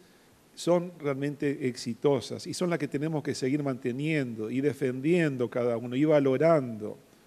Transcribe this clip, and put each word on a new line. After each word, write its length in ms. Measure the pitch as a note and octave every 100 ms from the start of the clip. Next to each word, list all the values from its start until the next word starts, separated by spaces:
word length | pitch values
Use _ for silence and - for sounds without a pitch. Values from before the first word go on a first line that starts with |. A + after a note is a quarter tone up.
| - _ _ _ _
son 380 | - E3 F3 F3+ D#3+
realmente 680 | C#3+ C3+ C#3+ C#3+ C#3+ D3+ C3
exitosas 800 | A#2 B2 A2+ D3+ C3+ - A2+ -
y 80 |
son 160 | C#3 F3+
las 80 | E3
que 120 | D3
tenemos 340 | C#3+ D#3 D3+
que 100 | C3+
seguir 300 | A#2 C3 D3
manteniendo 880 | C#3 B2+ B2 B2+ D3+ D#3 B2+ A2 G#2+
y 80 | B2
defendiendo 920 | C#3+ - C3+ C3 D3 F3 D#3 B2+ A#2
cada 280 | B2+ A#2+ A#2
uno 180 | A#2+ B2+
y 80 |
valorando 960 | D3+ D3+ C3+ C3 D#3+ D#3+ B2+ G#2+ G#2 G#2 - -